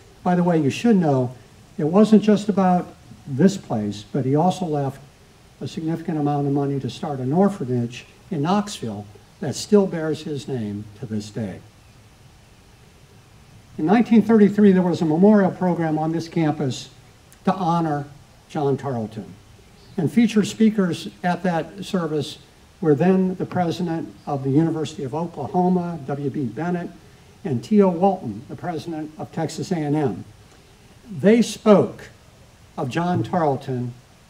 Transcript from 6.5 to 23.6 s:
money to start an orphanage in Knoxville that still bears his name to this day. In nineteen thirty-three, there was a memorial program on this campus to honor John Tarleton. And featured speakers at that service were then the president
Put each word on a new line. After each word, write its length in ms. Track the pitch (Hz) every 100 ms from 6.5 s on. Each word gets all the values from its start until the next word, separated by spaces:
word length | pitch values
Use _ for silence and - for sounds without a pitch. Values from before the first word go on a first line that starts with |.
money 260 | 143 139 139
to 100 | 127
start 300 | - 165 139
an 120 | 127
orphanage 760 | 160 196 196 123 123 117 - - - -
in 100 | 165
Knoxville 640 | 151 202 202 - 120 101 104 - - -
that 160 | 147 -
still 300 | - 208 190
bears 380 | 165 160 147
his 240 | - 143 -
name 380 | 131 107 104 101 -
to 60 | 107
this 240 | 110 98
day. 300 | - 104 85 - _ - - - - - - _ - - - - - - - _ - - - - -
In 80 | 156
nineteen 360 | 220 226 220
thirty-three, 520 | 208 226 202 - 208
there 80 | 185
was 200 | 180 160
a 40 | 165
memorial 460 | 156 202 208 190
program 460 | - 180 165 160 156
on 140 | 160
this 160 | 165 160
campus 640 | 175 156 147 139 120 - - - - - - -
to 80 |
honor 520 | 185 170 170 160 147 139 - - - -
John 260 | 160 143 135
Tarleton. 580 | 139 120 107 - 95 - - - - - - -
And 140 | 151
featured 340 | - 226 214 190
speakers 640 | - 220 214 185 151 208 -
at 180 | 180 180
that 420 | 190 165 147 - 185
service 540 | 190 160 151 139 - - _ _ -
were 140 | 165 139
then 400 | 175 190 185 185
the 100 | -
president 680 | 180